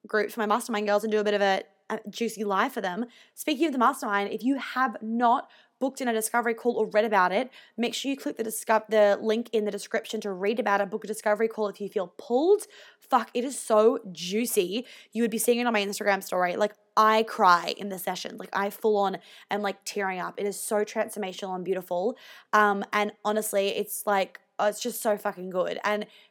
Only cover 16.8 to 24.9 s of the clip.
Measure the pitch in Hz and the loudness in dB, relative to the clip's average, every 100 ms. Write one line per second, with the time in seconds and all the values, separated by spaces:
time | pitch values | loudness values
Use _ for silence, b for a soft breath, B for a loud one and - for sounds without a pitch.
16.8 | _ - 214 220 226 - 196 175 170 - | _ 4 6 6 2 6 6 6 4 -6
17.8 | 202 190 185 180 - - 185 - 202 202 | -8 -8 -6 -6 -8 -12 -8 -4 -4 0
18.8 | 226 208 196 190 B B B 208 208 196 | 2 2 2 -2 B B B -4 -4 -6
19.8 | - - 190 185 170 - 202 196 - 208 | -8 -4 -4 -4 -8 -6 -6 -6 -4 -2
20.8 | 208 226 214 - 190 180 196 185 175 190 | -2 -2 -4 -4 -8 -8 -8 -8 -4 -4
21.8 | 180 175 196 254 B B B 208 208 196 | -2 -2 -2 -4 B B B 4 4 2
22.8 | 202 208 208 - 208 214 214 202 196 - | -2 -2 -2 -2 -2 -2 0 0 0 -2
23.8 | 202 - - 196 185 - _ _ 208 208 | -6 -6 0 0 0 -6 _ _ -2 -2
24.8 | 240 | -6